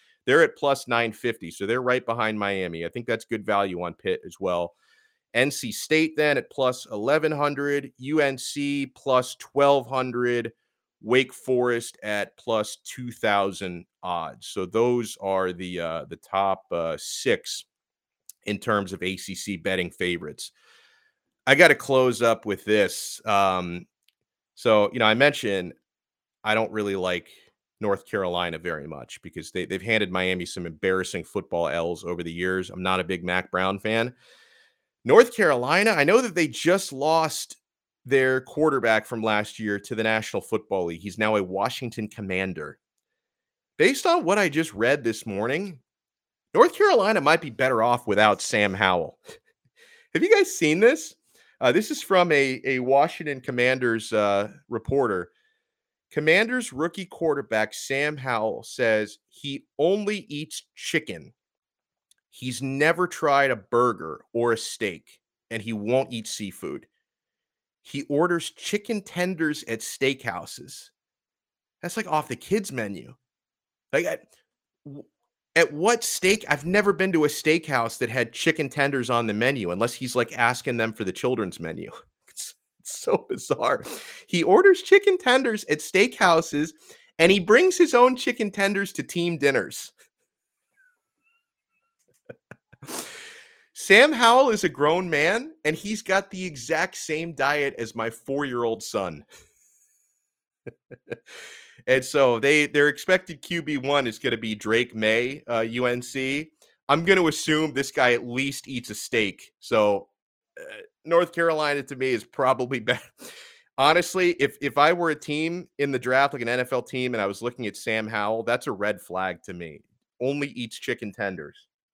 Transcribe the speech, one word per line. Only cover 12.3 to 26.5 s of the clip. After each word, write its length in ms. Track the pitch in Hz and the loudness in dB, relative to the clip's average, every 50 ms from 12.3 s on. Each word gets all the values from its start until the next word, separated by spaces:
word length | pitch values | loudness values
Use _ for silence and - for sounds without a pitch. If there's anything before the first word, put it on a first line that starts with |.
| _ | _
plus 400 | _ _ 123 110 107 104 - - - - | _ _ -2 -2 0 -2 -4 -8 -14 -16
two 280 | - - 131 127 123 | -14 -12 -10 -10 -12
thousand 720 | 117 - - 107 101 101 98 98 90 - 98 90 87 85 87 _ _ _ - | -6 -2 0 2 4 4 2 0 -2 -6 -8 -8 -8 -10 -12 _ _ _ -8
odds. 440 | 90 87 85 80 73 57 - - | -6 -6 -6 -6 -8 -12 -14 -18
So 180 | - - 101 92 | -10 -8 -8 -6
those 520 | 87 107 113 120 123 123 120 113 107 - - | -2 0 0 2 2 0 0 -4 -6 -10 -8
are 320 | 98 98 98 95 95 92 87 | -4 -2 0 0 0 -2 -4
the, 260 | 85 92 90 90 87 | -6 -8 -8 -6 -6
uh, 260 | 85 80 82 80 - - | -6 -6 -6 -8 -10 -12
the 80 | - | -14
top, 460 | - - _ 101 98 98 98 95 - - - | -18 -12 _ -2 0 0 0 -2 -4 -6 -6
uh, 260 | 90 85 82 82 78 73 | -4 -4 -2 -4 -6 -8
six 680 | - - - - - 127 104 - - - - - - _ _ _ _ _ _ _ _ _ _ _ _ - - _ _ | -10 -12 -10 -4 -2 0 0 0 -2 -8 -12 -12 -14 _ _ _ _ _ _ _ _ _ _ _ _ -20 -20 _ _
in 140 | 104 104 98 | -8 -8 -4
terms 340 | - 117 107 101 98 90 98 | -2 -2 0 0 -2 -4 -8
of 80 | 85 90 | -8 -6
A 140 | 92 95 | -8 -8
C 160 | - - 98 92 | -8 -10 -12 -12
C 220 | - - 104 98 | -10 -10 -10 -10
betting 320 | 82 - 98 92 92 90 85 | -6 -4 -4 -2 -2 -4 -6
favorites. 640 | - - 92 90 87 82 82 73 - - - - - _ _ _ _ _ _ _ _ _ _ _ _ _ _ _ _ _ _ | -6 -6 -4 -4 -4 -4 -8 -12 -14 -14 -16 -16 -18 _ _ _ _ _ _ _ _ _ _ _ _ _ _ _ _ _ _
I 80 | 131 139 | 4 8
gotta 200 | 147 175 156 143 | 8 8 8 8
close 460 | - - - 135 131 127 127 113 98 | 4 0 2 4 4 4 4 2 2
up 240 | 120 113 110 - - | 2 2 2 2 0
with 180 | 107 95 - - | -4 -6 -4 0
this. 540 | 104 107 104 98 87 - - - - - - - | 2 4 4 4 2 -2 -6 -10 -12 -12 -8 -2
Um, 600 | 107 101 98 98 95 92 92 90 87 87 90 - - _ _ _ _ _ _ _ _ _ _ _ _ _ | 2 4 4 4 4 2 0 -2 -4 -6 -8 -10 -14 _ _ _ _ _ _ _ _ _ _ _ _ _
so, 380 | - - 120 110 107 104 98 110 | -2 2 4 4 4 4 2 2
you 60 | 123 | 2
know, 60 | 110 | 4
I 100 | 107 110 | 4 4
mentioned 580 | 120 143 147 139 - - 104 98 92 90 87 - _ _ _ _ _ _ _ _ _ _ _ _ _ - | 4 4 2 2 0 -2 -2 -2 -2 -4 -6 -10 _ _ _ _ _ _ _ _ _ _ _ _ _ -2
I 100 | 110 | 0